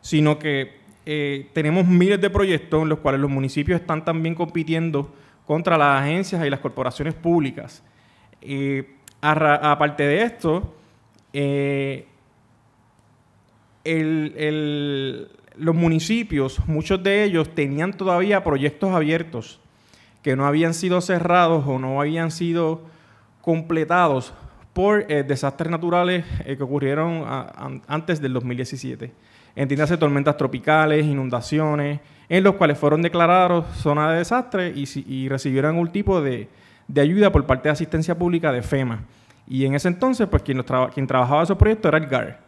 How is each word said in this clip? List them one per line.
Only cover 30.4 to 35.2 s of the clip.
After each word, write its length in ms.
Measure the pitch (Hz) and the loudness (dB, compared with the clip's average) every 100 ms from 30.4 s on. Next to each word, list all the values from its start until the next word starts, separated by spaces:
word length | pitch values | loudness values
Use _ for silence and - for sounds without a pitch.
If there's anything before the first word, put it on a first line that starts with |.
| 135 131 117 156 156 151 151 | -2 -2 0 2 4 2 2
inundaciones, 920 | 139 131 123 117 151 156 151 143 147 - - _ | -2 -2 -4 -2 -2 0 -2 -2 -6 -10 -20 _
en 160 | 175 | 2
los 120 | 196 196 | 4 4
cuales 200 | 165 143 | 2 2
fueron 240 | 147 156 | 2 2
declarados 640 | 170 170 170 180 180 175 160 - | 2 2 4 6 4 2 -2 -4
zona 340 | 156 147 151 | -2 0 2
de 80 | 165 | 0
desastre 520 | 170 240 247 202 180 139 | 0 -2 -2 -4 -4 -6
y 80 | |
si-, 220 | 139 139 123 | -8 -8 -8
y 220 | 131 | -6